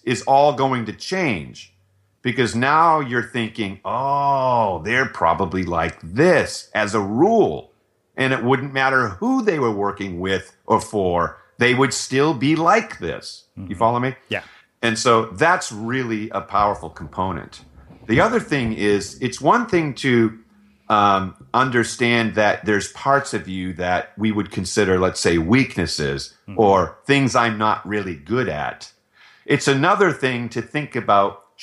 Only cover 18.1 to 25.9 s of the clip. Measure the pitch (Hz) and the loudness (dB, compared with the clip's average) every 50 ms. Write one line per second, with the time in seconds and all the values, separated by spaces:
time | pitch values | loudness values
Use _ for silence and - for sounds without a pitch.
18.1 | 113 147 196 226 240 220 - - 151 139 120 113 110 76 101 104 101 98 92 - | 2 4 4 4 2 -2 -2 -2 -2 -2 -2 -2 -2 0 2 2 2 2 0 -4
19.1 | - - 127 123 - - 135 165 208 247 233 - 185 170 160 147 120 - - 135 | -8 -6 -6 -6 -6 -2 2 2 2 2 2 0 0 0 0 -2 -4 -4 -2 2
20.1 | 120 117 113 110 113 - - _ _ _ _ _ _ _ _ - 107 104 101 101 | 2 4 2 2 0 -6 -16 _ _ _ _ _ _ _ _ 0 2 4 4 4
21.1 | 98 95 95 90 - - - - - 120 131 135 123 120 113 - - - 123 120 | 4 2 0 -4 -8 -14 -10 -4 0 0 0 2 2 0 0 -2 -2 -2 0 2
22.1 | 120 117 113 107 90 107 107 104 - - 85 107 104 101 101 - - - - 139 | 2 2 0 0 0 2 2 2 0 0 0 0 0 0 -2 -4 -10 -6 0 2
23.1 | 139 139 139 - 123 101 78 95 95 95 92 92 87 87 90 90 90 101 - - | 2 2 0 -2 -6 -8 -6 -8 -8 -6 -6 -6 -6 -4 -2 -2 -2 -2 -4 -6
24.1 | _ 101 110 110 104 104 95 85 - 95 90 - - 107 101 92 92 92 92 92 | _ -4 -2 -2 0 -2 -4 -4 -6 -8 -8 -2 0 0 2 2 2 2 2 0
25.1 | - - - 92 85 85 80 87 117 135 131 - - 98 85 76 | -2 0 0 2 2 2 2 4 4 2 2 0 -2 -4 -4 -4